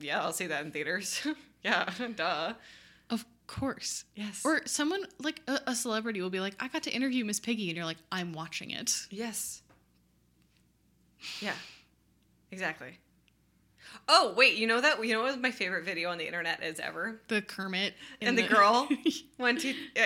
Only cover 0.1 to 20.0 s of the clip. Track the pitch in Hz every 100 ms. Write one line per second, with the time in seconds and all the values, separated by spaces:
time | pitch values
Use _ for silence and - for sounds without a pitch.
0.1 | 175 160 - 180 147 151 147 151 185 190
1.1 | - 294 311 - _ 196 185 - 180 240
2.1 | 202 170 156 170 226 - - - - -
3.1 | 226 - _ - - 269 - - - -
4.1 | - 208 196 285 311 - - 294 392 -
5.1 | - 294 - - 277 262 240 240 220 226
6.1 | 202 185 185 196 - 254 320 - 233 269
7.1 | 254 208 208 - 220 180 165 165 160 -
8.1 | 185 175 156 160 - - - - - -
9.1 | 196 233 208 - - - - _ _ _
10.1 | _ _ _ _ _ _ _ _ _ _
11.1 | _ - - 208 135 - - _ _ _
12.1 | _ _ _ - 185 175 156 127 175 _
13.1 | _ _ _ _ _ _ _ - - -
14.1 | 330 240 185 262 190 226 233 294 233 226
15.1 | 220 254 262 247 - 185 185 170 170 170
16.1 | 170 160 170 165 - 160 160 - 160 208
17.1 | 220 - 208 202 - 190 185 196 - -
18.1 | - 220 247 - 214 202 240 294 285 330
19.1 | - - - 247 254 262 - - -